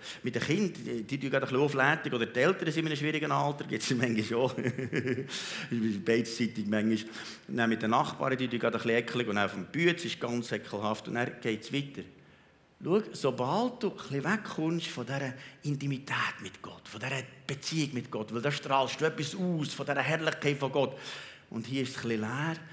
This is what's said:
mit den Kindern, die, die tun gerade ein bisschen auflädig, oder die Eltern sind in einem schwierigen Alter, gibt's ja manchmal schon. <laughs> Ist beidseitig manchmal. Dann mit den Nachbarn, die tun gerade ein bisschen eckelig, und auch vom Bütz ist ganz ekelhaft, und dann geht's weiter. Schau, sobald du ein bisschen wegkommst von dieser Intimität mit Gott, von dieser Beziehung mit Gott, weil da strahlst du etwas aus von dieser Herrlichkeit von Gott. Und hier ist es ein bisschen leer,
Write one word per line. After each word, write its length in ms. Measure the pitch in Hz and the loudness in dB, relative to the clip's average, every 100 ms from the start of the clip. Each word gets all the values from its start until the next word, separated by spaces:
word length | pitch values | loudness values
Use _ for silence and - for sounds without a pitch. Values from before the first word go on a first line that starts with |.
| - - | -8 -6
mit 140 | 127 120 | -2 -2
den 80 | |
Kindern, 400 | - 175 196 - 120 | 2 2 2 -2 -6
die, 180 | 120 | -6
die 160 | 101 139 | -4 -4
tun 120 | 139 | 0
gerade 160 | 135 131 | 0 2
ein 20 | |
bisschen 160 | 131 143 | 4 4
auflädig, 480 | 135 135 151 147 | 6 4 4 2
oder 140 | 120 117 | 0 0
die 120 | 123 | 4
Eltern 320 | 147 190 165 | 4 4 0
sind 140 | 156 160 | 0 0
in 20 | |
einem 80 | 143 | 0
schwierigen 340 | 151 151 151 | 0 0 2
Alter, 340 | 143 143 143 - | 2 2 0 -2
gibt's 240 | 127 - | -2 0
ja 60 | 127 | 2
manchmal 280 | 123 110 | 2 2
schon. 400 | 107 117 127 127 | 2 2 2 2
<laughs> 0 | |
Ist 1400 | 127 131 127 156 127 123 139 - - - - 117 110 101 104 | -2 -2 -2 0 0 -2 -2 -6 -6 -8 -4 0 2 0 2
beidseitig 640 | 113 113 - 113 113 104 | 2 2 0 -2 0 0
manchmal. 440 | 107 110 107 - - - - - | 2 4 2 -2 -10 -12 -12 -8
Dann 220 | 127 113 | 0 2
mit 120 | 110 | 2
den 80 | 110 | 2
Nachbarn, 480 | 123 151 - 139 127 | 2 2 0 0 0
die 100 | 127 | 0
tun 120 | 117 | 0
gerade 180 | 120 110 | 0 0
ein 60 | |
bisschen 140 | 120 117 | 2 2
eckelig, 300 | 120 123 107 | 2 -2 0
und 100 | 104 | 2
auch 100 | 101 | 2
vom 160 | 98 87 | 0 -6
Bütz 400 | 151 170 170 - | 2 2 2 -2
ist 140 | - | -4
ganz 320 | 123 120 117 | -2 -2 -2
ekelhaft, 560 | 110 - 104 107 110 - | -4 -4 -2 0 -2 -2
und 80 | 120 | -2
dann 160 | 120 - | -2 -2
geht's 320 | 120 107 - | -2 -2 -2
weiter. 300 | 139 139 - - - - - - _ _ _ | -4 -4 -8 -14 -16 -20 -20 -20 _ _ _
Schau, 180 | - 202 214 | 0 0 0
sobald 680 | - 139 120 123 185 247 247 | 0 0 2 2 2 2 0
du 80 | 208 | -4
ein 80 | - | -4
bisschen 260 | - 139 | -6 -2
wegkommst 640 | 143 214 - - 160 170 - | 0 0 -2 -2 0 0 -2
von 180 | - 120 | -6 -4
dieser 260 | 139 135 - - - | -4 -4 -6 -14 -8
Intimität 800 | 147 143 139 131 - - - - | -4 -2 -2 -4 -2 -2 -2 -4
mit 200 | 95 - | -12 -12
Gott, 260 | - - - | -14 -14 -12
von 120 | 107 | -8
dieser 240 | 123 135 127 - - | -4 -4 -6 -12 -8
Beziehung 460 | 139 - 160 143 | -6 -2 0 0
mit 180 | 123 117 | 0 -4
Gott, 200 | 107 107 | -4 -2
weil 100 | 113 | 0
da 80 | 139 | 0
strahlst 500 | 143 143 135 123 - | 0 2 4 4 2
du 40 | 156 | 0
etwas 300 | 156 147 196 | 2 -4 0
aus 380 | 180 165 139 | 0 2 0
von 140 | - 139 | -2 -2
dieser 140 | 139 | 0
Herrlichkeit 560 | 131 160 160 143 147 139 | 2 2 2 2 2 2
von 140 | 135 | 2
Gott. 280 | 143 131 - - - - - - | 4 2 0 -10 -10 -12 -16 -10
Und 160 | 113 117 | -8 -4
hier 160 | 135 | -2
ist 160 | 127 - | -2 -2
es 0 | |
ein 120 | 117 | -2
bisschen 120 | 113 | 0
leer, 360 | 107 131 160 160 - | 0 0 -2 -2 -8